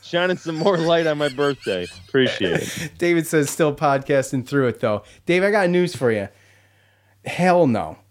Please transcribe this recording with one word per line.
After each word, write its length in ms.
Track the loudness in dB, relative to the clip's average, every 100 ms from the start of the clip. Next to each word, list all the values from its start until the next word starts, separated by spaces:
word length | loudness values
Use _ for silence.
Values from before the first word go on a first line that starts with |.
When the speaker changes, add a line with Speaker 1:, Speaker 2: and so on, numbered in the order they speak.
Speaker 1:
shining 340 | -4 -2 0 -2
some 200 | -4 -2
more 200 | 0 0
light 300 | 2 2 2
on 100 | 0
my 120 | -2
birthday. 580 | 0 -2 -2 -4 -4 -6 -12 -4
Appreciate 520 | 0 0 0 -2 -2
it. 300 | -4 -8 -12
Speaker 2:
<laughs> 40 | -4
David 260 | 0 0 2
says, 200 | 0 0
"Still 220 | 0 -2
podcasting 720 | 0 0 0 0 0 0 -4
through 220 | -2 0 0
it, 140 | 0
though." 240 | -2 -4 -6 -20 -2
Dave, 180 | 0
I 80 | 2
got 180 | 2 2
news 240 | 2 0
for 160 | 0 0
you. 180 | 0 -4 _ _ _ _ _ _ _ _ _
Hell 440 | -12 -2 2 4 4
no. 300 | 2 -4 -10 _